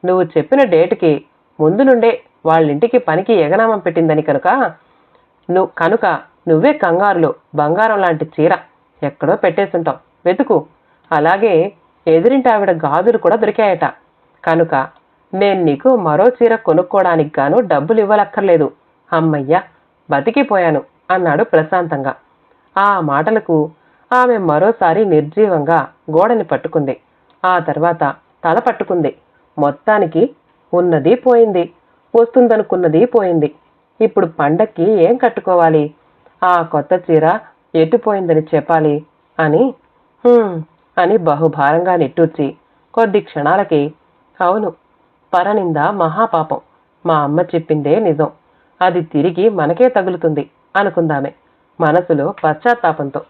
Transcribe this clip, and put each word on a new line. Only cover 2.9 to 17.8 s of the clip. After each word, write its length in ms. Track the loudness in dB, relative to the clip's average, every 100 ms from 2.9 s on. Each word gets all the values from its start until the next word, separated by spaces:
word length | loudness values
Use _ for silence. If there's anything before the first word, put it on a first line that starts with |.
| 0
పనికి 360 | 0 -4 0
ఎగనామం 460 | 0 2 2 0 0
పెట్టిందని 420 | -4 -2 0 0
కనుక 500 | 0 -2 0 0 -2 -6 _ _ _ _ _ _ -4
ను-, 180 | -2 -2 -2
కనుక 280 | -2 0 -2 -4 -8 _ 0
నువ్వే 260 | 2 2
కంగారులో 600 | 0 0 0 0 0 -2 -4 _ -4
బంగారం 460 | -2 0 0 0
లాంటి 300 | 0 -2 -6 -2
చీర 180 | 0 0 -6 _ _ _
ఎక్కడో 320 | -10 -6 -2 0
పెట్టేసుంటావు, 600 | 0 -2 -4 -4 -4 -6 _ _ -4
వెతుకు. 400 | -2 0 -2 -2 _ _ _ _
అలాగే 640 | -2 0 0 2 0 -2 -6 _ _ 0
ఎదురింటావిడ 640 | 2 4 2 2 0 0
గాజులు 460 | -2 -2 0 0 0
కూడా 180 | 0 0
దొరికాయట. 500 | -2 0 -2 0 -4 -6 _ _ _ _
కనుక 320 | -2 0 0 -2 -4 _ _ _ _
నేను 300 | -2 0 0
నీకు 320 | 0 0 0 0
మరో 320 | 0 2 2
చీర 280 | 2 0 0
కొనుక్కోడానికి 840 | 0 0 0 0 0 0 -2 -2
గాను 180 | 0 0
డబ్బులు 400 | 0 -2